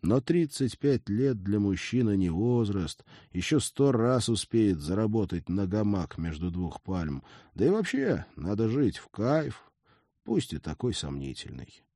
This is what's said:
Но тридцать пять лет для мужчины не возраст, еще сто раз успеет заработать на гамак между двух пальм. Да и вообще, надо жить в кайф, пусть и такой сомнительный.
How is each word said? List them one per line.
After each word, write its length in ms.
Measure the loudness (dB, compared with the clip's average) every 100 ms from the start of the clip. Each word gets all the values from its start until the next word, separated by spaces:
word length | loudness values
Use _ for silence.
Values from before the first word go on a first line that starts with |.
Но 180 | 2 2
тридцать 580 | 2 2 2 0 -2 0
пять 300 | 0 0 0
лет 340 | 0 2 0
для 160 | 0 2
мужчины 580 | 2 2 0 0 2 4
не 120 | 2
возраст, 760 | 2 2 2 2 -2 -4 -8 -18 -20 -10
еще 260 | -6 0 0
сто 320 | 0 2 2
раз 380 | 4 2 2 2
успеет 520 | -2 0 2 4 2
заработать 680 | 0 0 2 0 0 -4 -2
на 180 | -2 0
гамак 520 | 0 0 0 -2 -4
между 320 | -6 -4 -4
двух 320 | -4 -6 -6
пальм. 400 | -6 -4 -4 -6 -10 -20 -18
Да 100 | 0
и 60 | 2
вообще, 560 | 2 0 0 0 0 -4 -10
надо 320 | -6 0 0
жить 300 | 2 0 0
в 100 | -12
кайф, 540 | -4 0 0 -2 -8 -18 _ _ _ _ _
пусть 280 | -4 -2 -2
и 60 | -8
такой 340 | -8 -6 -4
сомнительный. 880 | -4 -6 -6 -8 -10 -12 -14 -16 -20 _